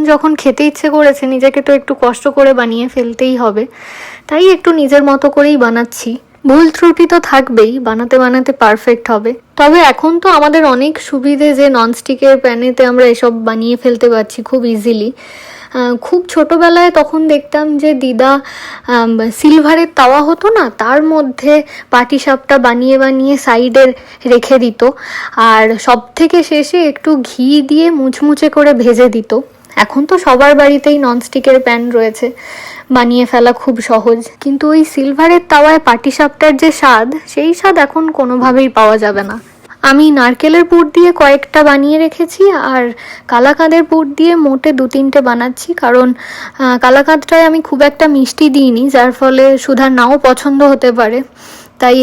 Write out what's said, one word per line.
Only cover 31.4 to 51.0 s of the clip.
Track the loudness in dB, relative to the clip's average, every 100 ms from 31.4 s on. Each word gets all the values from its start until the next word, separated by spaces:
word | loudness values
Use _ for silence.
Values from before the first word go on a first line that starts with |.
| 2 2
প্যান | 0 -4 -2
রয়েছে, | -2 -2 -4 -8 -8 -20 -20 -20 -16 -4
বানিয়ে | 0 0 0 0
ফেলা | 2 2
খুব | 0 -4 -6
সহজ, | -2 -2 0 -2 -4 -10
কিন্তু | -6 -2 0
ওই | 0
সিলভারের | 0 -2 -4 0 2 2 2
তাওয়ায় | 2 4 2
পাটিসাপটার | 0 -2 -2 -2 -4 0 0 2
যে | 0
স্বাদ, | 2 2 2 0 -6 -8
সেই | -4 -2
স্বাদ | 0 0 0
এখন | 0 -2 -4
কোনোভাবেই | -4 -4 -2 0 0 0
পাওয়া | 2 2 2
যাবে | -2 -4
না। | -8 -12 -16 _ -20 -4
আমি | 0 4 4
নারকেলের | 4 0 0 2 2
পুর | 2 2 2 2
দিয়ে | 2
কয়েকটা | 4 2 2 0 0
বানিয়ে | 2 2 0 0
রেখেছি, | -2 -4 -6 2 2
আর | 2 -2 -2 -4 -8 -20 -18 -4
কালাকাঁদের | 0 2 2 2 2
পুর | 0 -2 -2 0
দিয়ে | 0 2
মোটে | 0 0 -2
দু | -2 -2
তিনটে | -2 0 0
বানাচ্ছি, | 0 -2 -6 -8 -10
কারণ, | -4 0 2 0
আহ, | -2 -10 -18 -16 -4 -2 0
কালাকাঁদটায় | 2 2 2 -2 2 2 2
আমি | 0
খুব | -2 0
একটা | 0 2 0
মিষ্টি | 0 -2 0 0
দিইনি, | 2 2 0 0
যার | 2 0
ফলে | 0 0 2 2 2
সুধার | 0 0 0
নাও | 0 0 2
পছন্দ | 0 0 -2 0
হতে | 2 2 0
পারে, | 0